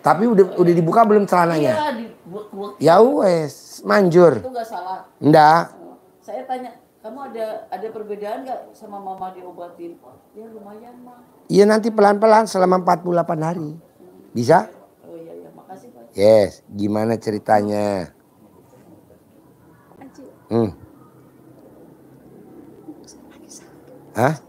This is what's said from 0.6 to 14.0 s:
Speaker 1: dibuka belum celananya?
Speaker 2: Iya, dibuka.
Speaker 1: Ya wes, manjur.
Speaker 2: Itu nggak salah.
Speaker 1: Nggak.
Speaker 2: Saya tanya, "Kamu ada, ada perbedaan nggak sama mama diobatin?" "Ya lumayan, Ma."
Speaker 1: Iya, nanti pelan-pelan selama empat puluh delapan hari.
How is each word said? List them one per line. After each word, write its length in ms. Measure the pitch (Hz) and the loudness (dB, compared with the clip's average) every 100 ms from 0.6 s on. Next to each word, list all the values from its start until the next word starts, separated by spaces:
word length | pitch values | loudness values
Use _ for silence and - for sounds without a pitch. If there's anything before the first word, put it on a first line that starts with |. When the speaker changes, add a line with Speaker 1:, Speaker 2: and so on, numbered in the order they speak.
| 170 175 | 2 2
Speaker 1:
dibuka 260 | 165 220 | 2 2
belum 240 | 220 208 196 | 4 2 2
celananya? 480 | 180 170 160 139 | 0 0 0 0
Speaker 2:
Iya, 140 | 311 302 226 | -2 -4 -8
dibuka. 800 | 226 - 170 196 - 196 202 - | -14 -18 -18 -18 -16 -14 -14 -4
Speaker 1:
Ya 180 | 147 180 | 2 4
wes, 800 | 240 294 208 170 147 - - - | 4 2 0 -2 -4 -12 -20 -14
manjur. 560 | 190 208 185 165 170 226 | -2 0 4 6 6 4
Speaker 2:
Itu 160 | 262 | -6
nggak 140 | 247 - | -12 -12
salah. 340 | 185 180 185 - _ | -12 -12 -14 -16 _
Speaker 1:
Nggak. 440 | 139 156 151 165 170 - - - _ _ | 4 6 6 4 -2 -14 -20 -20 _ _
Speaker 2:
Saya 200 | - 214 254 | -16 -14 -10
tanya, 240 | 254 247 - _ _ | -10 -12 -20 _ _
"Kamu 180 | 220 262 269 | -20 -16 -16
ada, 340 | 226 220 208 - | -10 -10 -10 -14
ada 140 | 185 220 | -12 -12
perbedaan 560 | 220 202 202 208 254 262 | -14 -14 -12 -10 -12 -12
nggak 140 | 233 - - | -14 -14 -20
sama 240 | 214 202 | -20 -16
mama 320 | 190 190 185 | -14 -12 -12
diobatin?" 640 | 185 180 170 175 175 170 170 156 151 _ 208 | -14 -20 -18 -20 -16 -18 -20 -20 -20 _ -20
"Ya 100 | 226 | -20
lumayan, 420 | 220 202 214 240 247 | -20 -20 -20 -20 -20
Ma." 140 | - - _ _ _ | -20 -20 _ _ _
Speaker 1:
Iya, 160 | 180 | 2
nanti 240 | 208 220 220 | 4 2 0
pelan-pelan 560 | 214 202 202 220 214 220 | 2 2 4 4 4 2
selama 320 | 190 180 185 | 0 0 0
empat 240 | 180 175 180 | 0 -2 0
puluh 100 | 175 | -2
delapan 220 | 165 165 | -2 -4
hari. 300 | 156 175 151 165 _ _ | -4 -6 -10 -14 _ _